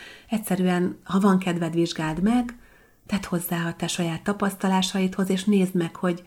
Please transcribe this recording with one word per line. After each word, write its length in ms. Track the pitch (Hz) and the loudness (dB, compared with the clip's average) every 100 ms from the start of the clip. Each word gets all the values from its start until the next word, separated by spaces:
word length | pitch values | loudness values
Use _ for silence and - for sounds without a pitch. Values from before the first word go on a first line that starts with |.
| - - - | -20 -20 -6
egyszerűen, 720 | 220 - 185 180 180 180 - | -4 -2 0 2 2 0 -4
ha 160 | - 190 | -2 2
van 180 | 202 185 | 4 4
kedved, 360 | 180 170 165 | 2 -2 0
vizsgáld 480 | 170 165 - 156 156 | 0 0 -2 -4 0
meg, 340 | 202 247 240 - - - _ _ - | 2 2 0 -8 -20 -20 _ _ -6
tedd 200 | 196 - | -6 -2
hozzá 420 | 170 175 170 170 | -4 -2 -4 -4
a 60 | |
te 120 | 165 170 | -4 -4
saját 360 | - 170 160 | -2 -2 -2
tapasztalásaidhoz, 1040 | - 208 202 196 190 190 185 196 185 190 190 | -4 -2 -2 0 0 2 2 0 0 0 0
és 160 | 190 | 0
nézd 300 | 208 202 185 | 4 4 4
meg, 220 | 180 170 - | 2 -2 -2
hogy 280 | 185 175 | -4 -4